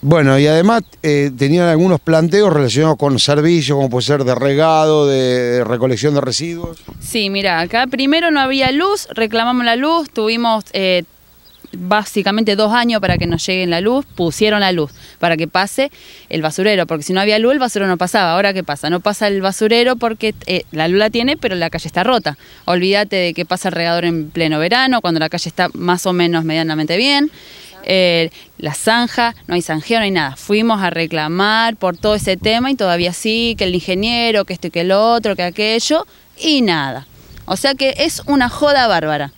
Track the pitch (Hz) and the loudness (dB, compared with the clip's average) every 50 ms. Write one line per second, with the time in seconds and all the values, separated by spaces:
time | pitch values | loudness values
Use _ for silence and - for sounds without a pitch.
0 | - 139 160 170 147 135 135 135 143 151 156 160 170 208 233 233 - - - - | 2 4 4 4 6 4 6 6 4 4 4 4 4 4 4 2 0 -4 -16 -6
1 | - 156 147 143 143 143 131 120 139 139 151 175 175 170 160 156 175 190 180 147 | -2 0 2 2 0 0 0 0 0 2 4 4 4 4 4 4 4 2 2 0
2 | _ - 160 160 160 170 156 202 208 202 165 151 143 120 107 131 156 160 151 120 | _ 2 2 2 2 4 4 4 4 4 4 2 2 2 2 2 2 2 2 2
3 | 147 143 135 117 - - 147 147 151 165 175 165 143 123 147 139 139 131 117 127 | 2 0 2 2 2 2 2 2 4 4 2 2 2 0 0 0 0 0 0 -2
4 | 117 113 147 143 135 123 127 120 127 139 139 143 156 160 160 156 156 156 156 151 | 0 0 0 0 2 0 0 0 0 0 2 4 4 4 4 4 4 4 4 4
5 | 147 143 139 131 131 127 123 127 123 120 120 123 120 107 120 120 117 131 127 104 | 4 2 2 2 2 2 2 0 0 0 0 0 0 0 0 0 0 0 0 0
6 | 123 151 147 143 135 127 - - 151 170 170 170 170 170 165 - - - - - | 0 0 0 0 0 -2 -4 -4 -6 -6 -8 -8 -10 -12 -14 -14 -18 -20 -18 -16
7 | - - - 233 208 196 196 196 202 196 175 165 165 175 - 226 254 254 254 240 | -14 -6 -4 -2 -2 -2 -2 -2 -2 0 0 0 -2 -2 0 -2 -2 -2 -2 -2
8 | 269 269 294 330 339 339 311 285 269 262 269 269 262 262 262 285 339 392 403 392 | 0 2 2 2 2 2 2 2 0 0 0 0 0 0 0 0 0 0 -2 -2
9 | - - - - 226 220 214 226 226 240 247 247 240 240 233 247 269 302 330 339 | -6 -10 -4 -4 -4 -2 0 0 0 0 0 0 2 0 0 0 2 0 0 0
10 | 311 - - - 220 214 226 233 240 233 220 220 202 - - 196 190 185 185 180 | -2 -4 -6 -4 -2 -2 0 0 0 0 0 -2 -4 -6 -6 -2 0 2 0 0
11 | 170 _ _ _ _ _ _ _ _ _ _ - _ - - 185 175 180 208 214 | -2 _ _ _ _ _ _ _ _ _ _ -20 _ -16 -12 -10 -2 0 0 0
12 | 208 - - 214 185 202 196 220 226 208 202 196 220 208 220 240 233 240 233 214 | 0 -2 -4 -2 -2 0 0 0 0 0 2 2 2 2 2 2 2 2 0 0
13 | 202 185 180 170 175 170 170 165 - - 185 185 185 175 170 170 185 214 247 269 | 0 0 0 0 0 -2 -2 -4 -2 -2 -2 -2 0 0 -2 0 0 0 0 0
14 | 285 - - - 180 165 143 - 214 214 214 208 202 190 185 170 151 139 - - | -2 -6 -6 -4 -4 -4 0 0 0 2 2 2 2 2 2 0 -2 -4 -6 -18
15 | - - - _ - 175 165 156 165 156 _ 180 190 202 - - 269 285 - - | -20 -20 -10 _ 0 0 0 0 -2 -2 _ -2 -2 -2 -2 -2 -2 -2 -4 -14
16 | - - - - - _ - 165 156 156 151 - 185 208 208 190 170 147 160 156 | -20 -20 -20 -20 -16 _ -6 -4 -4 -4 -2 0 0 2 2 2 0 -2 -4 -6
17 | 147 - 180 185 196 208 214 214 220 240 277 294 254 240 - 208 196 190 180 165 | -4 -2 -2 0 2 2 2 2 2 2 2 2 0 -2 -2 -2 0 0 0 0
18 | 180 180 - 220 190 170 165 180 202 196 196 190 175 - 147 139 - 151 170 180 | -2 -2 0 0 2 2 0 0 0 0 -2 -2 -4 -6 -8 -6 -4 -4 -4 -2
19 | - 208 208 - 220 208 202 196 190 190 190 - 220 214 226 233 240 247 254 233 | -2 -2 -2 0 -2 -2 -2 0 -2 -2 -2 0 0 2 2 4 2 2 0 0
20 | 247 233 226 214 - 220 214 - - - 185 180 - - - 151 156 165 180 196 | -2 -4 -4 -2 -4 -6 -6 -6 -6 -4 -4 -4 -4 -6 -4 -2 0 2 2 2
21 | 208 220 214 233 233 262 294 - - 240 190 180 165 165 - 165 - 160 - 175 | 2 2 0 0 0 0 -2 -2 -4 -4 -2 -2 -4 -4 -4 -8 -10 -4 -2 -2
22 | 180 226 254 233 - 151 147 - - - - - - - 175 180 180 190 196 202 | 0 2 0 0 0 -4 -8 -8 -16 -20 -20 -12 -4 -2 -2 0 2 2 2 0
23 | 208 202 - 190 180 175 160 - 175 - 185 185 - 190 175 170 170 170 170 170 | 0 0 -2 -2 0 -2 -2 -4 -4 -4 -4 -4 -4 -4 -2 -2 -2 0 0 0
24 | 170 170 170 165 156 151 - 170 165 156 156 151 156 180 220 247 262 262 262 233 | 0 -2 -2 -2 -4 -6 -4 -2 -2 0 0 0 0 0 2 2 2 2 0 0
25 | - 180 165 160 160 160 - 175 - 170 - - 185 175 - - 175 175 180 175 | 0 0 -2 0 -2 -2 -4 -6 -8 -8 -4 -2 -2 -2 -2 -4 -2 0 0 0
26 | - 190 180 175 175 170 170 165 160 160 156 160 165 160 156 156 156 151 165 190 | 0 -2 0 0 0 2 0 0 -2 0 -2 -2 -2 -2 -2 -2 -2 -2 0 0
27 | 240 277 285 285 285 302 - - - - - - - - - 190 196 - 190 190 | 0 2 2 2 0 -2 -4 -10 -20 -20 -20 -20 -20 -20 -20 -14 -4 -2 0 2
28 | 185 180 170 170 165 160 - - - - _ - - 151 147 - - 220 220 233 | 2 2 2 2 0 -2 -4 -12 -20 -20 _ -10 -8 -8 -8 -4 0 0 2 2
29 | 240 233 - - 240 233 233 - - - 170 175 170 - 160 156 151 - 233 226 | 0 -2 0 0 0 -2 -2 -6 -10 -4 -4 -4 -2 -2 -4 -6 -2 -2 0 0
30 | 220 196 190 175 156 139 135 - - - 202 214 220 233 220 202 190 175 170 165 | 0 0 0 0 -2 -2 -6 -10 -4 -2 0 2 2 2 0 0 0 -2 -2 -2
31 | 165 160 165 160 151 151 165 180 196 208 214 226 226 233 226 - - 185 175 175 | -4 -2 -2 -2 -2 -2 0 0 0 2 2 2 0 0 -2 -2 -4 -4 -4 -2
32 | - 214 214 208 - - 190 180 - 214 220 233 247 262 277 247 214 185 175 175 | 0 0 0 0 0 -2 -4 -2 0 0 0 0 0 -2 -2 0 0 0 0 0
33 | 175 175 175 - - 220 220 226 233 233 226 - 208 185 180 180 - - 185 185 | 0 -2 -4 -4 -4 -2 -2 0 0 -2 -2 -2 -2 -2 -2 -2 -2 -2 -4 -2
34 | 202 226 240 233 233 233 220 208 196 - 185 170 - 175 - 170 170 185 190 196 | -2 -2 -2 0 0 0 0 0 -2 -2 -6 -8 -8 -6 -4 -4 0 0 2 2
35 | 214 233 233 233 220 220 196 165 180 175 175 - 208 214 220 233 - - 302 320 | 4 2 2 0 0 -2 -4 -2 -4 -6 -4 -2 -2 0 0 -2 0 0 0 0
36 | 403 _ - - _ _ _ - - 330 302 277 247 202 170 156 143 135 127 127 | -2 _ -14 -20 _ _ _ -6 -2 0 0 2 2 2 0 0 -2 -4 -6 -10
37 | 139 _ - - - - - - - - 185 185 - 269 269 262 269 269 254 - | -12 _ -20 -20 -20 -20 -20 -18 -8 -6 -6 -2 -2 -2 -2 0 -2 -2 0 0
38 | 285 330 - - - - 285 277 254 240 - - 294 294 285 277 254 226 196 165 | -2 -2 -2 -6 -4 0 0 2 2 0 0 0 2 2 4 4 4 2 2 0
39 | 156 156 151 147 147 139 - | 0 -2 -2 -4 -4 -8 -10